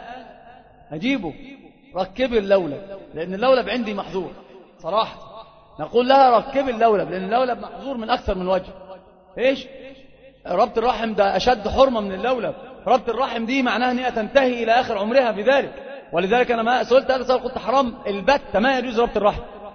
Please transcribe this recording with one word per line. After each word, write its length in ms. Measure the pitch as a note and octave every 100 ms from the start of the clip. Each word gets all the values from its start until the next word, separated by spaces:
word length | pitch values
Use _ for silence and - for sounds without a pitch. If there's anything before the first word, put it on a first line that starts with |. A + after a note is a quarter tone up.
| - - - - - - - - -
أجيبه، 420 | D#3 A#3 C4+ E3+ - - C#4 - _ _ F3
ركبي 420 | F#3+ - C4 A3+
اللولب، 440 | G3 G3 D#3+ B2+ - - -
لأن 200 | D3 F3+
اللولب 340 | F#3+ B3 C4 G3
عندي 260 | B3 G#3+
محظور 360 | G3 E3+ F3+ D#3+ - - - - _
صراحة. 400 | D#3+ G3+ G#3+ - - - - - _ -
نقول 280 | D3+ A3+ B3
لها 300 | C4+ C4 A3+
ركبي 320 | - C4+ C4+
اللولب، 400 | A3 A3+ G3+ D#3
لأن 140 | F3+
اللولب 340 | F#3+ A#3 B3+ A3
محظور 380 | G3 - C4 B3
من 140 | A3
أكثر 240 | A#3+ -
من 140 | F#3 F3+
وجه. 240 | F#3 - - - - - - - -
إيش؟ 280 | B3+ C#4 - - C4 - - - - _ -
ربط 320 | F3+ A#3+ A#3
الرحم 360 | A#3+ G#3+ A3+
ده 220 | G3+ G3 F#3+
أشد 320 | A#3+ B3 G3
حرمة 320 | A#3 C4+ A#3
من 120 | G3
اللولب، 420 | F#3+ A3+ C4 E3+ - - - F#3
ربط 220 | B3 A#3
الرحم 380 | A3 B3+ A#3 A3+
دي 160 | C4+
معناها 280 | B3 G#3 B3+
أن 80 | B3
هي 120 | B3+
تنتهي 520 | A3+ G#3 C#4 B3+ A#3+
إلى 100 | A3
آخر 260 | A#3 B3 G#3
عمرها 320 | G#3+ B3+ A#3+
بذلك، 420 | G3 A3 C#4 G3+ - - - -
ولذلك 380 | D#3+ F#3 A#3+ A#3+
أنا 120 | A#3
ما 200 | A3+ B3
سئلت 280 | G#3+ B3+ C4
هذا 100 | C4
السؤال 220 | A#3 B3+
قلت 160 | B3+ A3
حرام 360 | G3 C4 B3 - G3+
البتة، 520 | G3+ G3 C#4 - F#3+
ما 200 | B3+ C4
يجوز 220 | B3+ A3
ربط 160 | A#3 G#3+
الرحم 260 | G3+ D3 - - -